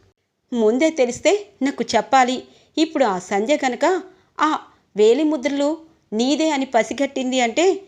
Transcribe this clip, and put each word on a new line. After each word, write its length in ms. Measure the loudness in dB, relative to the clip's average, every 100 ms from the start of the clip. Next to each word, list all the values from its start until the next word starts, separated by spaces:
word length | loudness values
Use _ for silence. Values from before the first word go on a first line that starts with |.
| _ _ _ _ _
ముందే 380 | 0 2 2 0
తెలిస్తే 560 | 0 -2 0 0 0 -2 -6
నాకు 220 | -4 -4 -2 -2
చెప్పాలి. 460 | 2 2 2 0 -8 _ _ -2
ఇప్పుడు 260 | -2 0
ఆ 140 | 0 -2
సంధ్య 400 | -4 -4 0 0
గనక 380 | 0 -2 0 -2 -4 _ _ -4
ఆ 180 | -2 -2 -8 _ _ 2
వేలిముద్రలు 840 | 4 4 2 0 -2 -2 -2 -4 -12 _ _
నీదే 380 | -2 0 0 0
అని 160 | -2 0
పసిగట్టింది 760 | 0 0 -2 -4 -4 -4 -2
అంటే 400 | -2 2 0 0